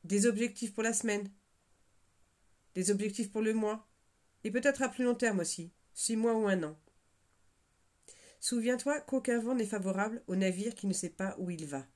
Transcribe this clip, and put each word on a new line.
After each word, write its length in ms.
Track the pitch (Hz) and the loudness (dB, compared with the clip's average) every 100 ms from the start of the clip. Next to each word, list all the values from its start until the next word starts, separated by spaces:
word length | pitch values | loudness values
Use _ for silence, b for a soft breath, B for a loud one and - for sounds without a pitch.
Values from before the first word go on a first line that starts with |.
des 200 | 165 202 | 0 2
objectifs 480 | 233 208 233 - 226 | 4 2 -2 -4 -8
pour 120 | - | -2
la 100 | 220 | 0
semaine, 340 | 226 226 208 196 - _ _ _ _ _ _ _ _ _ _ _ _ _ | 0 0 -2 -4 -12 _ _ _ _ _ _ _ _ _ _ _ _ _
des 160 | - 185 | -4 0
objectifs 420 | 196 208 202 202 | 2 0 -2 -4
pour 100 | 220 | 0
le 100 | 220 | 2
mois, 340 | 220 214 220 - _ _ _ _ _ | 2 0 -2 -10 _ _ _ _ _
et 60 | 220 | -2
peut-être 300 | 233 277 277 | 2 2 2
à 80 | 262 | -2
plus 160 | - | 2
long 120 | 247 240 | 0 2
terme 240 | 233 196 | 2 2
aussi, 320 | 165 - 175 _ _ | -2 -4 -10 _ _
six 240 | - - 220 | -6 -2 2
mois 180 | 226 | 2
ou 120 | 220 208 | 2 4
un 160 | 190 | 2
an. 180 | 156 156 _ _ _ _ _ _ _ _ _ _ _ _ - B B B | 0 -8 _ _ _ _ _ _ _ _ _ _ _ _ -20 B B B
Souviens-toi 600 | - 240 226 247 277 302 | -2 0 0 0 0 -2
qu'aucun 400 | - 262 254 240 | 0 0 2 0
vent 160 | 226 254 | 2 0
n'est 100 | 208 | 0
favorable 560 | 214 190 190 214 233 - | 0 -2 0 0 -2 -4
au 80 | 185 | 2
navire 380 | 190 180 214 | 2 2 -4
qui 120 | 226 202 | -2 -2
ne 80 | |
sait 160 | 190 175 | -2 -4
pas 240 | - 190 - | -4 -6 -4
où 120 | 180 | -6
il 160 | 170 156 | -6 -6
va. 200 | 139 131 | -8 -8